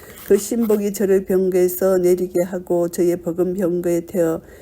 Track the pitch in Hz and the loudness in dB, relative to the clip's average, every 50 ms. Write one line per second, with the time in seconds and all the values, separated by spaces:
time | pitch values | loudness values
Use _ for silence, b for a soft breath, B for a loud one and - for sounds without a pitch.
0 | B B B B B - 196 202 - - 247 233 233 214 214 208 202 208 202 - | B B B B B 2 2 2 2 -2 -2 -2 0 2 0 0 0 -4 -2 -2
1 | 208 190 190 196 190 - 190 185 190 185 185 180 180 180 180 - 190 190 190 185 | 0 2 2 0 2 2 0 2 2 2 2 2 2 2 0 0 0 2 2 2
2 | 175 175 185 180 185 185 - 175 175 180 190 180 180 - 175 175 175 175 175 - | 4 2 2 2 0 -2 0 -2 -2 -2 -4 -8 -4 -2 0 0 0 -2 0 0
3 | 170 175 175 185 - 170 165 185 175 185 180 202 190 165 175 175 175 175 170 170 | 0 0 0 -2 -4 -6 -2 -2 -2 -2 -2 -2 -2 -2 -2 -2 -2 0 -2 -2
4 | 170 - - 180 165 160 160 165 B B B B | -4 -4 -2 0 0 0 0 -4 B B B B